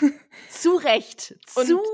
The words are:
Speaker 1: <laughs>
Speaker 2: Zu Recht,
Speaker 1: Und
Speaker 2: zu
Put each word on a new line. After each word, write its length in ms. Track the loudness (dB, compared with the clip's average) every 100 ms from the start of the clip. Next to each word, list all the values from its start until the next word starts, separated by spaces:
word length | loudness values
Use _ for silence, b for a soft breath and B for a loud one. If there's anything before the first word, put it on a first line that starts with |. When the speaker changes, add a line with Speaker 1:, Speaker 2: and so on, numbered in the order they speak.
Speaker 1:
<laughs> 500 | -2 -2 _ -20 -18
Speaker 2:
Zu 260 | -2 0 2
Recht, 600 | 2 0 -2 -18 -20 -20 -8 -2
Speaker 1:
Und 100 | 2
Speaker 2:
zu 140 | 2 0